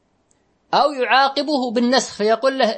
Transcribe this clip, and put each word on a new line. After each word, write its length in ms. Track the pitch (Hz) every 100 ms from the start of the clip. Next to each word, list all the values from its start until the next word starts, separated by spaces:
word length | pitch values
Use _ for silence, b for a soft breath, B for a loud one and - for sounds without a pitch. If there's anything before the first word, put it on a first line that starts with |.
| _ _ _ _ _ _ _
أو 180 | 190 285
يعاقبه 800 | 277 233 247 277 269 285 285 254
بالنسخ، 420 | 220 240 262 -
فيقول 460 | - 214 220 262 269
له: 60 | 220